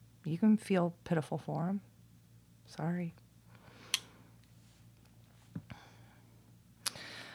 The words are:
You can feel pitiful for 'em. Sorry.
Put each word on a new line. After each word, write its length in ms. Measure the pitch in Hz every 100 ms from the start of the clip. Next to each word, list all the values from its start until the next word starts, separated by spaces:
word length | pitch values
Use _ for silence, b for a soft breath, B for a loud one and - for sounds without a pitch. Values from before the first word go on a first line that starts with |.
| - -
You 140 | 151 165
can 200 | 220 208
feel 360 | - 185 175 - -
pitiful 340 | 165 - 165
for 280 | - 147 170
'em. 140 | 196 - - - - - - - - -
Sorry. 480 | - 156 175 170 - - - - B B B B B B B B B - - - - - - - - - - - - - B B B B B B B B - - - B B B B B